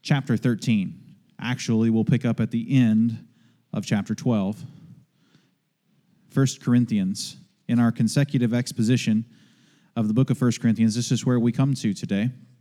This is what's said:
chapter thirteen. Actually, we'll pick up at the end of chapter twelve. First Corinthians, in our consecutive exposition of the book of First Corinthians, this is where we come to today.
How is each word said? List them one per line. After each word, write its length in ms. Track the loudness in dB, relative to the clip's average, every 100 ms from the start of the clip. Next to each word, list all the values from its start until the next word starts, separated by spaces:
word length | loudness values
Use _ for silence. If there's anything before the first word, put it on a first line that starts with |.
chapter 340 | 0 -2 0 0
thirteen. 800 | 0 -2 0 0 -2 -10 -20 -20 _ -12
Actually, 500 | -8 -6 -2 0 2
we'll 140 | 2
pick 220 | 2 0 0
up 160 | -2
at 100 | -2
the 160 | -4 0
end 560 | 4 4 4 2 -2 -14 _ _ _ _
of 140 | -8 -4
chapter 280 | -4 -2
twelve. 480 | -4 0 0 -2 -6 -14 -20 -20 -20 _ _ _ _ _ _ _ _ _ _ _ _ _
First 320 | 0 0 0
Corinthians, 760 | 2 2 4 0 0 -4 -10 -14 -20 _ -2
in 100 | 2
our 140 | 2
consecutive 600 | 2 0 2 0 0 0
exposition 680 | 0 -4 -2 2 2 2 0 -2 -18 _ _ _ _ _ -4
of 140 | 0
the 40 |
book 160 | 0 0
of 80 | 0
First 220 | 0 0
Corinthians, 340 | 0 2 2
this 160 | 0 -2
is 160 | -2 0
where 140 | 2
we 140 | 0
come 200 | 0 0 0
to 180 | -2
today. 380 | -4 -4 -2 -2 -6 -20 _